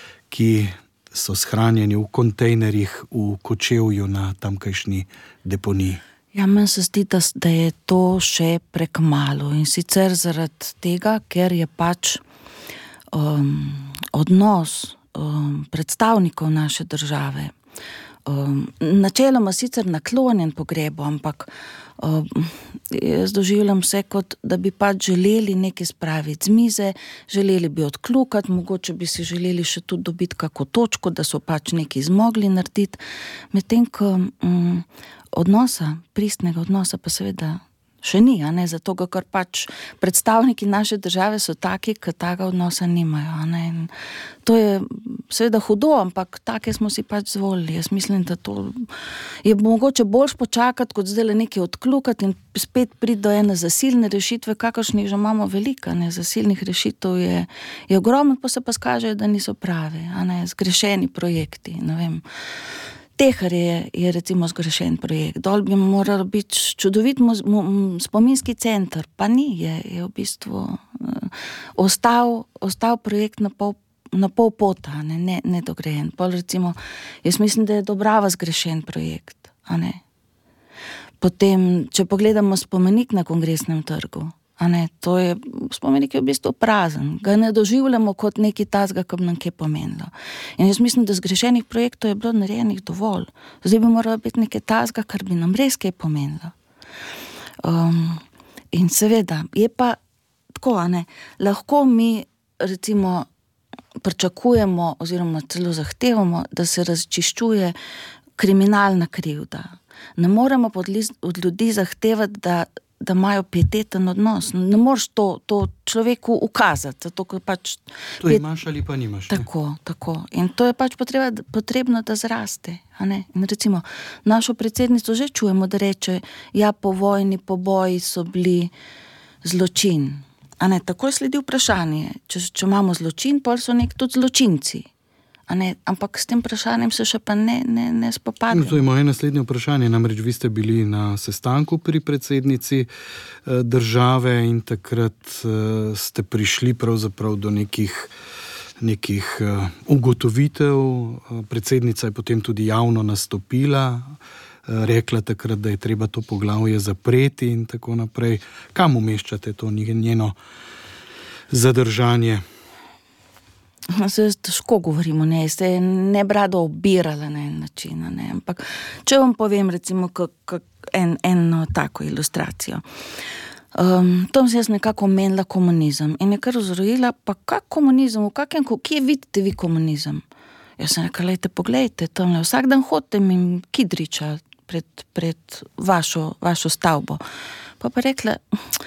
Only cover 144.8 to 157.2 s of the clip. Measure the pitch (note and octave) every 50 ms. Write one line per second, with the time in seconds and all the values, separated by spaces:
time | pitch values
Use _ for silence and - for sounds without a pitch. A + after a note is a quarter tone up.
144.8 | - - A#2+ A#2 A#2 A2 - _ - - - - - A2+ A2 A2 G#2+ G#2+ A2 A2
145.8 | G#2+ G#2+ G#2 G#2 - - - - G#2 - - G#2+ G#2 G2+ - - B2 B2 A#2+ A#2+
146.8 | A#2+ A#2 A2+ A2 G#2+ G#2 G2 - G#2+ A2 G#2+ G2+ G#2 G#2+ G#2 G#2 G#2 G2+ - -
147.8 | G#2 F#2 - - - - - - - - - - - - - - - - - -
148.8 | A#2 A2+ G#2+ G2+ - - G2+ G2+ G2+ - - - G#2+ G#2 G2+ G2 F#2+ F2+ - -
149.8 | - - D3 C3+ A#2+ B2+ A#2+ - - A#2 G#2+ C3 C#3+ D3 - - D3 C#3+ C#3 C3+
150.8 | C3+ C3+ B2+ B2 A#2+ A2+ A#2 - - - A#2 A2+ G#2 - A#2 A2+ G2+ - C3 B2+
151.8 | A#2 A#2+ A2 - - A2 G#2 - A2 - A#2 A2 G#2 - A2 G#2 G#2+ G#2+ A2 A2+
152.8 | A#2 A#2 A2+ A2 G#2 G#2 G#2 F#2+ - - - F#2+ F#2 - B2 B2+ C#3 C#3+ C#3+ C3+
153.8 | C3+ B2+ B2 A#2+ B2+ C3+ D3 - - - - - - - - _ _ - A2+ A2
154.8 | A2 G#2+ A2+ A#2 A2+ - A#2+ A2 G2+ - G#2 - - G#2+ A2 G2+ G#2 A2 G2+ F#2+
155.8 | - A2 A2+ G#2 A2 G#2+ - A2+ A2 - A2 G2 G#2 G#2 G#2 A2 A2 A2 G#2+ G#2
156.8 | G2+ G2+ F#2+ - - B2 B2 B2+